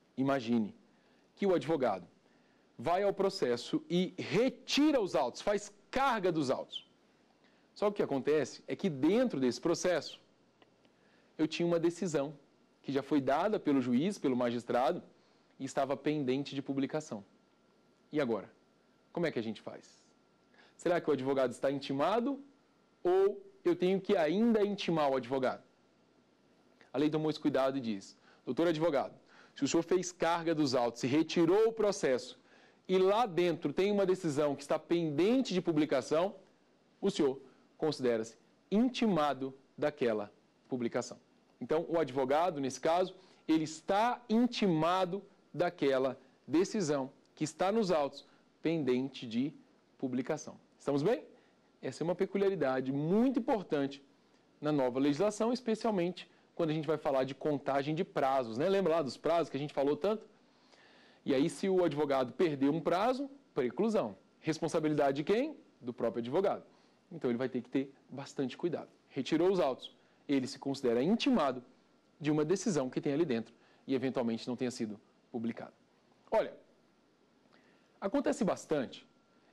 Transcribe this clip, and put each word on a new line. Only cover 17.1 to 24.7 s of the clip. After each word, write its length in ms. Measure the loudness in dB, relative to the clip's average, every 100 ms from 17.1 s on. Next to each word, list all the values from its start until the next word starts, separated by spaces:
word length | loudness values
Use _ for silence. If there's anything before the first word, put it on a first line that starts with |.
| -12 -14 _ _ _ _ _ _ _ -8
E 100 | -2
agora? 300 | 0 -2 -4 -18 _ _ _ _ _
Como 140 | -4 -2
é 40 |
que 80 | -2
a 40 |
gente 180 | -4 -6
faz? 420 | -12 -16 -20 -20 _ _ _ _ _ _ -20 -6
Será 240 | 0 0
que 80 | 0
o 40 |
advogado 400 | 0 0 2 0
está 180 | 0 -2
intimado 720 | -2 -4 -2 0 0 0 -4 -10 _ _ _ _ _
ou 360 | 2 4 4 2 -12 -6
eu 120 | -2 0
tenho 240 | 2 0
que 160 | 2 2
ainda 480 | 2 2 4 4
intimar 440 | 2